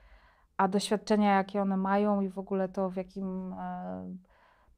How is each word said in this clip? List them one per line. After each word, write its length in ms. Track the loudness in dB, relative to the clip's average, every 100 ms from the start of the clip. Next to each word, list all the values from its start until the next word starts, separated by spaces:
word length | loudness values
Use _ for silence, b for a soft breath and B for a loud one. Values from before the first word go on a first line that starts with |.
| b b b b b 0
a 100 | 0
doświadczenia, 680 | 2 0 0 2 4 6 4
jakie 260 | 2 -2
one 160 | 0 0
mają 440 | 2 2 2 2
i 80 | 0
w 100 | -6
ogóle 300 | -4 -2 -2
to, 200 | -2 -2
w 60 | -4
jakim, 580 | -8 -8 -6 -6 -8
e, 640 | -8 -8 -6 -8 -8 -10 -14 -16 b b b b